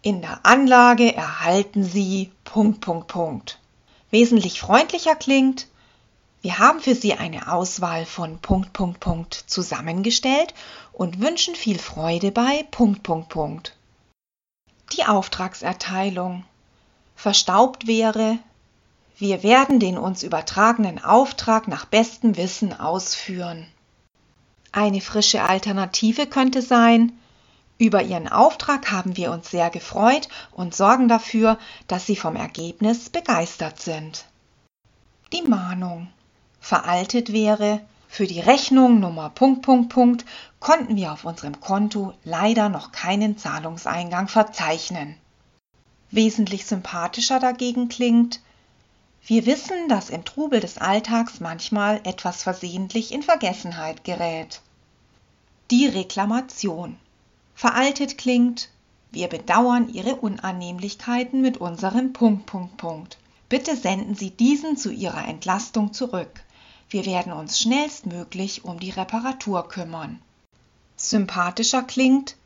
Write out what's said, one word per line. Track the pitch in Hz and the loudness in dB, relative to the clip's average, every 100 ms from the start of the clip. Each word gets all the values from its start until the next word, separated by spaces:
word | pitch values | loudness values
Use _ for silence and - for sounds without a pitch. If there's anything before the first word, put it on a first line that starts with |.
"In | 202 185 | -2 -4
der | 160 - - | -6 2 4
Anlage | 254 269 247 247 240 240 - | 6 8 8 8 8 4 4
erhalten | 160 - 170 190 202 202 | -6 -2 2 2 2 -2
Sie | 185 190 190 190 190 _ | 0 0 0 -2 -4 _
Punkt, | - 220 208 214 | -6 2 2 2
Punkt, | - 165 165 | -4 -6 -6
Punkt." | 180 160 117 - - _ _ _ _ _ | -4 -4 -4 -12 -18 _ _ _ _ _
Wesentlich | 220 240 233 180 - | 4 6 6 4 -6
freundlicher | - 220 330 339 320 311 | 4 4 4 0 2 0
klingt: | - 269 262 262 - _ _ _ _ _ _ _ | 2 4 4 0 -10 _ _ _ _ _ _ _
"Wir | 175 180 | -8 4
haben | 233 320 | 4 4
für | 262 254 | 2 2
Sie | 208 | 2
eine | - 170 160 - | -2 -4 -10 -4
Auswahl | 170 185 - 175 165 165 | -2 -2 -4 -4 -4 -6
von | - 165 160 | -8 -10 -10
Punkt, | - 190 190 | -2 0 0
Punkt, | - 180 180 | -4 -4 -2
Punkt | 180 165 170 - - | -4 -4 -8 -14 -8
zusammengestellt | - 180 - 160 175 208 233 262 277 339 - - - - | -6 -6 -6 -6 -2 0 0 2 0 0 -6 -20 -20 -20
und | - 180 180 | -6 -6 -2
wünschen | 262 339 - 339 | -2 0 -4 -2
viel | 226 175 | -4 -4
Freude | - - 160 170 196 | -6 -6 -4 0 0
bei | 196 247 294 294 | 0 0 0 -4
Punkt, | - 233 196 | 2 2 2
Punkt, | - 165 165 | -4 -4 -4
Punkt." | 170 151 156 - _ _ _ _ _ _ _ _ _ _ _ - | -6 -6 -6 -14 _ _ _ _ _ _ _ _ _ _ _ -10
Die | - 214 | -2 2
Auftragserteilung. | 208 190 - 185 - - 180 180 185 196 180 185 180 - _ _ _ _ _ _ - | 2 0 -8 -8 -6 -8 -6 -6 -2 -2 -4 -6 -8 -14 _ _ _ _ _ _ -6
Verstaubt | 208 202 - 190 254 262 226 | 0 2 4 4 4 2 -2
wäre: | 226 220 214 220 233 - _ _ _ _ _ _ _ | 2 2 2 0 -2 -6 _ _ _ _ _ _ _
"Wir | 202 185 | -2 0
werden | 196 254 277 262 | 6 6 6 4
den | 190 180 | 4 0
uns | 185 185 | -4 -6
übertragenen | 165 160 - 190 214 233 202 160 | -4 -4 -4 2 4 4 -2 -2
Auftrag | - 214 262 - - 220 220 | 4 6 4 -2 0 0 0
nach | 160 - | -8 2
bestem | 214 226 - 233 175 | 2 2 0 0 2
Wissen | 180 - 202 - | -4 -2 -4 -4
ausführen." | 156 185 185 - - 180 175 165 165 _ _ _ _ _ _ _ _ _ _ | -4 -4 -4 -6 -6 -8 -10 -12 -18 _ _ _ _ _ _ _ _ _ _
Eine | 202 208 196 | 0 0 0
frische | - 214 208 208 | -2 0 2 2
Alternative | 175 190 208 196 190 - 220 233 294 | 2 0 0 -2 -2 0 0 0 -2
könnte | 277 262 262 | 2 2 0
sein: | 247 240 233 233 233 - _ _ _ _ _ _ | 2 6 8 8 4 0 _ _ _ _ _ _
"Über | 226 202 | 4 4
Ihren | - 175 - | 0 -4 0
Auftrag | - 277 311 - 277 - | 2 2 2 -2 -2 -2
haben | 196 185 180 | -4 -4 -4
wir | 175 | -6
uns | 165 - | -6 -6
sehr | 175 170 | -2 -2
gefreut | 170 - - 220 285 - - - | -4 -8 2 4 4 -2 -16 -18
und | - 180 - | -10 -8 2
sorgen | 196 254 247 | 4 6 6
dafür, | 226 - 226 220 220 - - - | 4 2 2 4 2 -4 -20 -8
dass | 180 - | -6 -2
Sie | 196 | -4
vom | - - | -4 -6
Ergebnis | - - 170 170 214 233 - | -8 -10 -12 -2 0 0 -4
begeistert | 339 339 180 170 - 160 - | -6 0 -2 -2 -6 -10 -8
sind." | - 156 156 151 - _ _ _ _ _ _ _ _ _ _ | -8 -8 -10 -16 -18 _ _ _ _ _ _ _ _ _ _
Die | 349 | -4
Mahnung. | 320 202 180 185 180 170 180 _ _ _ _ _ | 0 0 -2 -6 -6 -10 -16 _ _ _ _ _
Veraltet | - - - 180 190 240 233 | -4 -2 0 -2 0 -4 -2
wäre: | 214 214 214 208 214 - _ _ | 0 2 2 0 -2 -6 _ _
"Für | - 202 | -4 -4
die | 170 | 0
Rechnung | 190 269 - 262 254 226 | 4 4 6 6 8 6
Nummer | 185 160 156 | 4 -6 -10
Punkt, | - 269 262 | 2 4 4
Punkt, | 262 254 240 | 4 4 4
Punkt | 254 247 240 - - - _ | 4 4 4 -4 -20 -20 _
konnten | - 330 240 208 | 2 2 2 -2
wir | 175 | -4
auf | 151 | -8
unserem | 170 165 147 143 | -12 -12 -12 -14
Konto | - 196 214 208 196 - 160 | -4 -2 0 -2 -6 -10 -8
leider | 165 208 233 208 | 0 2 2 0
noch | 170 - | -2 -10
keinen | - 175 202 214 208 | -8 -2 0 0 -2
Zahlungseingang | - 156 160 170 - 170 175 175 196 | -6 -8 -8 -8 -6 -6 -4 -4 0
verzeichnen." | 220 214 - 160 160 - 175 147 156 _ _ _ _ _ _ _ _ _ | 2 0 -2 -4 -4 -6 -10 -10 -16 _ _ _ _ _ _ _ _ _
Wesentlich | 208 220 214 202 196 - | 2 2 2 -2 -4 -6
sympathischer | 190 180 175 175 - - 262 | -6 -6 -8 -8 -4 0 2
dagegen | 254 247 247 247 240 | 0 0 -4 -2 -4
klingt: | - 247 233 240 - _ _ _ _ _ _ _ _ - | 0 4 6 4 -2 _ _ _ _ _ _ _ _ 0
"Wir | 226 214 | 2 2
wissen, | 294 - 370 330 | 0 -2 -6 0
dass | 208 - | -2 -2
im | 170 - | -12 -10
Trubel | - 302 247 | -6 0 0
des | 180 - | -2 -6
Alltags | 180 208 226 233 233 - | -2 -2 0 -2 -2 -6
manchmal | 170 165 - 208 202 214 | -10 -10 -6 -2 0 -2
etwas | 196 - 185 180 | -6 -8 -8 -6
versehentlich | - 180 180 180 190 226 226 | -8 -6 -8 -8 -6 -6 -4
in | 285 | -6
Vergessenheit | 285 330 190 185 175 170 156 160 | 0 0 0 -6 -10 -10 -10 -10
gerät." | - 175 170 160 160 - _ _ _ _ _ _ _ _ _ _ _ | -10 -6 -6 -6 -12 -18 _ _ _ _ _ _ _ _ _ _ _
Die | 247 277 | 2 2
Reklamation. | 285 285 - 208 233 262 - 202 160 175 - _ _ _ _ _ - | 0 -6 -4 -2 -2 -6 -8 -8 -6 -12 -16 _ _ _ _ _ -2
Veraltet | 247 240 269 277 277 - | -2 0 -2 -2 -6 -4
klingt: | 247 247 247 233 - _ _ _ _ | 0 2 2 0 -14 _ _ _ _
"Wir | - 175 | -8 -8
bedauern | 165 - 180 247 247 233 | -8 0 2 4 2 0
Ihre | 185 196 262 | -4 -6 -4
Unannehmlichkeiten | 214 196 190 180 175 180 202 - - 240 247 262 | -6 -6 -8 -8 -10 -10 -10 -10 -4 -4 -2 0
mit | 262 254 | 0 0
unserem | 175 170 190 226 262 | -8 -4 -2 0 -2
Punkt, | 262 233 202 - | 2 2 2 -4
Punkt, | 190 180 - | -12 -12 -10
Punkt. | 170 156 175 - _ _ _ | -12 -12 -16 -20 _ _ _
Bitte | 254 262 262 | -4 -2 -4
senden | 190 190 208 202 | -2 -4 -6 -8
Sie | 190 | -10
diesen | - 233 285 311 285 | 0 2 2 -2 -6
zu | 202 | -6
Ihrer | - 185 - - | -8 -8 -8 -10
Entlastung | 156 185 190 - 226 208 | -8 -4 -4 -4 -4 -4
zurück. | - 247 185 - - - _ - - _ | -6 -8 -8 -10 -18 -20 _ -20 -20 _
Wir | 202 190 | -6 -4
werden | 180 180 | -4 -4
uns | 156 151 - | -10 -6 -2
schnellstmöglich | 226 269 302 - 185 175 170 185 196 - | 0 0 -2 -8 -12 -10 -12 -8 -8 -10
um | 180 170 | -14 -12
die | 185 | -10
Reparatur | 190 185 226 247 262 208 185 - | -8 -6 -6 -6 -8 -4 -4 -4
kümmern." | 190 165 165 156 240 _ _ _ _ _ _ _ - | -12 -12 -12 -14 -16 _ _ _ _ _ _ _ -10
Sympathischer | - 220 190 190 175 180 226 262 | -2 -2 -2 -4 -4 -2 -2 -2
klingt | 254 - 262 269 269 - | -4 0 2 2 0 -18